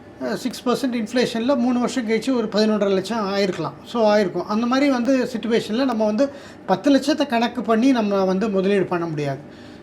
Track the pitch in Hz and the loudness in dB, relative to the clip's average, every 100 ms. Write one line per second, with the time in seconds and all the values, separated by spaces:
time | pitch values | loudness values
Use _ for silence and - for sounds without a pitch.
0 | - - 262 208 247 - 254 233 269 240 | -20 -10 -8 -6 -6 -6 -2 -2 -2 -4
1 | 214 247 220 226 240 269 247 247 233 262 | -4 0 0 0 0 0 2 0 0 -2
2 | 220 226 220 247 214 202 214 214 202 190 | -2 -2 0 -2 0 2 2 2 2 0
3 | 185 226 196 196 202 - 151 - - 240 | 0 -4 -2 -2 -2 -2 -6 -8 -8 0
4 | 214 208 190 180 - 214 240 262 285 247 | 4 4 2 -2 -2 -2 0 2 2 2
5 | 240 269 233 214 220 226 214 220 269 220 | 2 2 0 -4 0 0 0 -2 0 0
6 | 214 214 277 - - - - 185 285 269 | 0 2 0 -2 -18 -16 -2 0 4 4
7 | 269 302 277 233 233 240 202 226 262 247 | 4 0 0 0 -2 -4 0 2 4 4
8 | 208 196 190 190 226 190 190 202 180 175 | 2 2 2 0 0 0 2 2 0 -2
9 | 165 151 143 135 - - - - | -4 -4 -4 -6 -10 -20 -20 -20